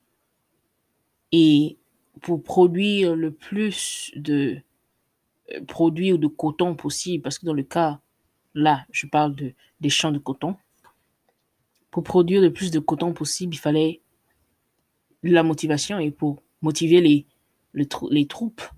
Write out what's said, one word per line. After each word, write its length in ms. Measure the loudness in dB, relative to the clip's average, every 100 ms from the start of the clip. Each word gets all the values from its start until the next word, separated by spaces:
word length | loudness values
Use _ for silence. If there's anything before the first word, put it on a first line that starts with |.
| _ _ _ _ _ _ _ _ _ _ _ _ 0
et 440 | 4 6 6 2 -4 _ _ _ -14
pour 200 | -6 -6
produire 720 | 0 4 4 4 0 2 0 0
le 160 | -4
plus 800 | -8 -8 -4 -4 -4 -8 -10 -12 -10
de, 460 | -2 0 0 -4 _ _ _ _ _ _ _ _ -16
euh, 120 | -14 -10
produits 480 | 0 0 2 0
ou 40 | 2
de 100 | 0
coton 480 | -2 -6 -2 -4 -4
possible, 460 | -8 -8 -6 -6
parce 180 | -6 -8
que 60 | -6
dans 80 |
le 100 | -4
cas, 360 | -4 -2 -2 -2 _ _ _ _ _
là, 320 | 0 2 0 -2
je 160 | -10 -2
parle 280 | 0 0 -2
de, 180 | -10 -12 _ -6
des 100 | -2
champs 220 | 0 -2
de 80 | -2
coton, 360 | -6 -6 -6 -8 _ _ _ _ _ _ _ _ _ _ _ _ _
pour 140 | -6
produire 380 | 0 2 4 4
le 120 | 4
plus 180 | 2 -4
de 80 | -2
coton 340 | -2 -2 -4
possible, 420 | -4 -6 -6 -8 -4
il 40 |
fallait 420 | -2 0 0 -4 _ _ _ _ _ _ _ _ _ _ _ -8
la 200 | 2 4
motivation 560 | 4 0 -2 -2 -2 -4
et 120 | -4
pour 300 | -4 -4 -4 _ -6
motiver 400 | -4 -2 4 6
les, 240 | 6 4 2 _ _ _ _
le 120 | -6 -6
trou-, 240 | -6 -2
les 180 | 0 0
troupes, 340 | -4 -10 -10 -20